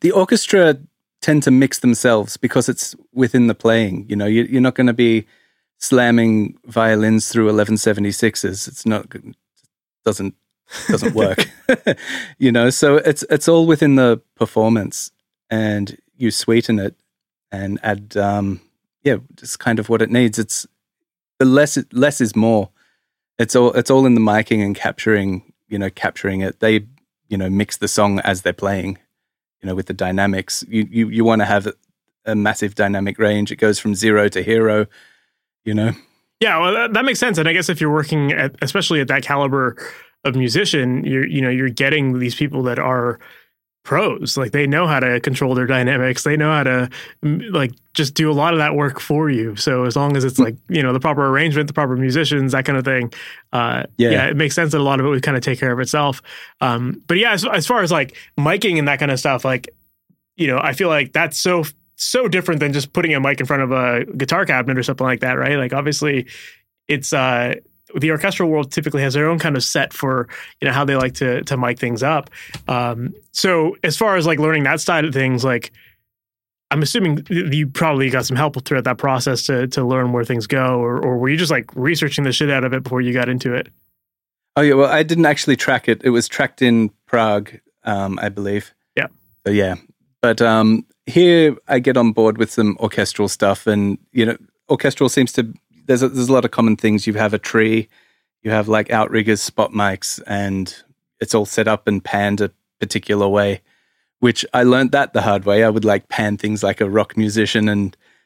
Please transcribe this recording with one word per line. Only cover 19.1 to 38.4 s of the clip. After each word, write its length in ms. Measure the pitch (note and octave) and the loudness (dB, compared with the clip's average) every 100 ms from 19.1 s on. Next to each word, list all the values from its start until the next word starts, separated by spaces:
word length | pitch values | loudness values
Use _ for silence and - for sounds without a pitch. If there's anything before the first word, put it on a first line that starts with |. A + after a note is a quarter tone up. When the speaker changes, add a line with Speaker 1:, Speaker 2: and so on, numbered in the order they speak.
| G#2+ B2+ _ | -2 -4 _
Speaker 1:
just 240 | - - | -14 -6
kind 200 | B2+ A2+ | -2 -2
of 100 | G#2+ | 0
what 120 | A2+ | 0
it 100 | A2 | 2
needs. 260 | A#2+ A#2+ A2 | 2 2 0
It's 300 | G#2 - - _ _ _ _ _ _ - | -4 -6 -10 _ _ _ _ _ _ 0
the 60 | C3+ | 4
less, 320 | C3 D3 C#3+ - | 4 2 0 -4
less 300 | A#2+ C#3+ - | 0 0 2
is 140 | A#2 G#2+ | -2 2
more. 340 | A2 A2 G2 _ _ _ _ _ _ - | 2 2 -2 _ _ _ _ _ _ -4
It's 180 | A#2 B2 | 0 4
all, 160 | B2 | 4
it's 160 | - A#2 | 2 2
all 140 | C3+ C3 | 4 4
in 80 | A#2 | 4
the 60 | |
miking 420 | G#2+ G#2+ G#2+ A2 | 4 2 2 0
and 120 | G2+ G2+ | 0 -2
capturing, 800 | - - A2 G#2 G2 F#2 - _ - | -6 -4 0 0 0 -6 -10 _ -12
you 100 | G#2 | -8
know, 100 | F#2+ | -8
capturing 520 | - F#2+ - G2 F#2+ | -6 -8 -4 -6 -4
it. 180 | F#2+ - | -4 -2
They, 260 | A2 A2 G#2+ _ _ _ - | 2 2 -2 _ _ _ -8
you 100 | G2 | -4
know, 120 | F#2+ | -2
mix 280 | G2 G#2 - | -2 -2 -4
the 100 | G2+ | -4
song 320 | - G2+ G2 | 0 0 0
as 240 | - F#2+ | -2 -2
they're 100 | F#2 | -4
playing, 440 | F2+ G2 G2 F#2 F#2+ _ _ _ _ _ _ | -4 -4 -4 -6 -10 _ _ _ _ _ _
you 60 | G2 | -8
know, 80 | F#2 | -6
with 120 | F#2 | -6
the 60 | |
dynamics. 720 | F#2+ F#2 F#2+ G2+ F#2+ F#2 - - | -6 -4 -2 -2 -2 -6 -8 -4
You, 180 | A2 G#2 | -4 -2
you, 200 | A2+ A2 | -2 -2
you 160 | A2 A2+ | 2 2
wanna 200 | A2 G2+ | 2 2
have 220 | G2+ G2+ | 0 -2
a, 60 | - _ _ _ _ A2+ | -10 _ _ _ _ -4
a 100 | G#2+ | -2
massive 400 | G#2 A2 G#2 G#2 | -2 -2 -4 -2
dynamic 440 | G2+ G2+ G2 G2 | -2 -2 -4 0
range. 320 | G#2+ G#2 G#2 | 0 0 -2
It 60 | - | 0
goes 220 | A2 G#2 | 0 0
from 160 | G#2+ F#2+ | -2 0
zero 340 | A2 G#2 G#2 | 2 4 2
to 120 | F#2+ | 0
hero, 440 | F2 A2+ A2 G#2+ G#2 _ _ _ _ _ _ _ A2 | 0 2 2 2 -2 _ _ _ _ _ _ _ -4
you 80 | |
know? 180 | G#2 A2 G#2 _ _ _ - | -2 -2 -4 _ _ _ -4
Speaker 2:
Yeah, 200 | A3 E3 | 0 2
well, 140 | F3+ | 0
that, 200 | A3 A#3 | 0 0
that 120 | G#3+ C4+ | 0 0
makes 140 | A3 | 0
sense. 180 | B3 E3 | 0 0
And 100 | D#3+ | 0
I 40 | |
guess 160 | F3 F3 | 0 -2
if 120 | D#3+ | -2
you're 100 | D3+ | 0
working 380 | D3+ C#3+ D3+ C#3+ | 0 -2 -2 0
at, 240 | D#3+ | -2